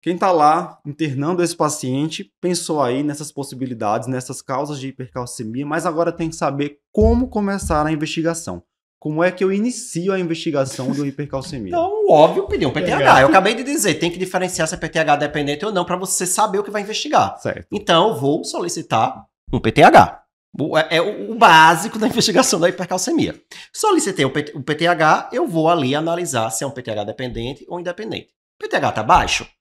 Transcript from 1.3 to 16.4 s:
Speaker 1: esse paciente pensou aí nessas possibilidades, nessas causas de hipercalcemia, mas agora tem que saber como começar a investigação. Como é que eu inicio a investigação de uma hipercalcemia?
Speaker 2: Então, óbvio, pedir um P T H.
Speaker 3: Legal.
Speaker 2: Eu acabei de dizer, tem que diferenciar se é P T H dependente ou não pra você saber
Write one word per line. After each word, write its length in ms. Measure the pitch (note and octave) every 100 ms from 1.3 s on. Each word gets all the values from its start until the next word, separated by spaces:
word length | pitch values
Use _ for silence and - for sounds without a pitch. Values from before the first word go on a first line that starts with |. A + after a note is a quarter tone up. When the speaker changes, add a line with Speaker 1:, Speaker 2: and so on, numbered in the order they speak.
| F3+
Speaker 1:
esse 100 | E3+
paciente 760 | E3+ D3+ C#3+ B2+ C3 D#3 D#3+ G3+ _
pensou 420 | F3+ F3 - D#3
aí 220 | B2+ B2+
nessas 260 | D3 C#3+ D3+
possibilidades, 760 | - C#3 C3 C3 A#2 G#2+ A2 A#2+
nessas 340 | B2+ B2+ C3
causas 380 | - C3 D3 D3
de 80 | C3+
hipercalcemia, 760 | C3 B2+ C3 B2 - A2 A#2+ C#3+
mas 200 | D3 F3
agora 280 | D#3+ E3+
tem 160 | E3+ E3
que 60 | E3
saber 400 | D#3 C#3 C#3+ - _
como 340 | - A3 A#3 B3+
começar 580 | G#3+ G3+ G3 - D#3 D3+
a 60 |
investigação. 720 | D#3 D3+ - D#3+ E3 - F2 _ _ _ _
Como 200 | D#3 D3+
é 80 | F3+
que 120 | F3+
eu 80 | F#3+
inicio 600 | G3 A3+ A#3+ - E3 F3+
a 60 | F#3+
investigação 720 | F3 E3 E3 D3 C3+ - C3
de 80 | C#3+
uma 60 | C#3+
hipercalcemia? 580 | C#3 C#3+ C3+ C3+ C3+ G2
Speaker 2:
Então, 400 | E4+ F4 G#4+ G4+
óbvio, 380 | D#3 E3 F#4 G4
pedir 180 | G4+ C#3+
um 60 |
P 100 | A#2+
T 80 | -
H. 40 | -
Speaker 3:
Legal. 200 | C#3 -
Speaker 2:
Eu 80 | C3+
acabei 260 | B3 F#3+
de 100 | A#3 C4
dizer, 300 | D4 G#3+ D3+
tem 140 | E3
que 80 | E3+
diferenciar 480 | F3+ F#3 F3+ F3+ D#3
se 100 | F3
é 20 |
P 100 | D#3+
T 100 | D#3+
H 200 | D#3 C#3+
dependente 480 | D3 D3+ C#3+ D3 G#3
ou 80 |
não 100 | G3
pra 140 | F3 F3+
você 280 | F#3 - F3+
saber 340 | -